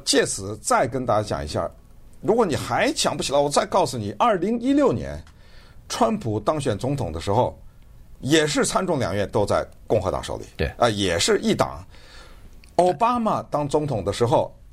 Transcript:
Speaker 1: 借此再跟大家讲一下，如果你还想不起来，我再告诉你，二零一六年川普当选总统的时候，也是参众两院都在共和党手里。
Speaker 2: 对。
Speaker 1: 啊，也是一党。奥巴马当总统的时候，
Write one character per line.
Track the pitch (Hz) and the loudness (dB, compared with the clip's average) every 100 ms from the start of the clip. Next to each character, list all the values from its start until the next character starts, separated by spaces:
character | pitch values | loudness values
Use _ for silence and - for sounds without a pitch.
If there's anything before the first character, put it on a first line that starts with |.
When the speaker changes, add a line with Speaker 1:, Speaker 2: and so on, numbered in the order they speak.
| - | 0
Speaker 1:
借 | 277 | 2
此 | 180 - 98 107 | 2 -2 -8 -8
再 | - 240 143 | 0 2 2
跟 | 131 | -2
大 | 127 107 | 0 0
家 | 107 | 0
讲 | 85 | -4
一 | 73 | -4
下， | 98 85 - - - - - | -4 -4 -6 -20 -20 -20 -6
如 | 143 226 | 0 2
果 | 214 | 2
你 | 131 | 0
还 | 113 123 220 | -2 0 0
想 | 320 - 147 | 0 -2 -2
不 | |
起 | - | 0
来， | 139 | 2
我 | 143 | 2
再 | 143 208 | 2 2
告 | 208 156 | 2 0
诉 | 127 | -2
你， | 104 110 | -6 0
二 | 233 202 | 2 2
零 | 180 233 | 0 -2
一 | 240 | 2
六 | 277 277 | 4 4
年 | 120 69 73 - - - - - - - | 2 -4 -10 -14 -20 -20 -20 -20 -20 -12
川 | - 226 220 | 0 0 0
普 | 117 107 | -2 -2
当 | 107 156 | -2 -2
选 | 143 101 | -2 -2
总 | 123 143 | -2 -4
统 | 98 | -4
的 | 80 | -4
时 | 82 | 0
候， | 104 107 - - - - - - - | 2 0 -2 -14 -20 -20 -20 -20 -10
也 | - 156 151 | 0 2 4
是 | 269 233 | 2 0
参 | 196 180 | 0 0
众 | 156 | 0
两 | 101 | 0
院 | 98 95 | -2 0
都 | 117 98 | 0 2
在 | 90 71 - - | 2 0 -8 -2
共 | 110 | 0
和 | 92 | 0
党 | 71 | -2
手 | - 57 | -4 -8
里。 | 53 - | -10 -4
Speaker 2:
对。 | 71 - | -4 2
Speaker 1:
啊， | 120 | 2
也 | 104 98 85 | 2 0 2
是 | - 415 | 2 2
一 | 220 | 2
党。 | 151 67 71 - - - - - - - - - - | 0 0 -4 -16 -20 -20 -20 -20 -20 -20 -20 -4 2
奥 | 180 | 2
巴 | 180 233 247 | 4 2 2
马 | 220 143 | 0 -2
当 | 107 147 147 | -2 -4 0
总 | 156 151 | 0 0
统 | 120 | -2
的 | 92 | -2
时 | 95 117 | 0 2
候， | 143 95 - - | 2 0 -6 -14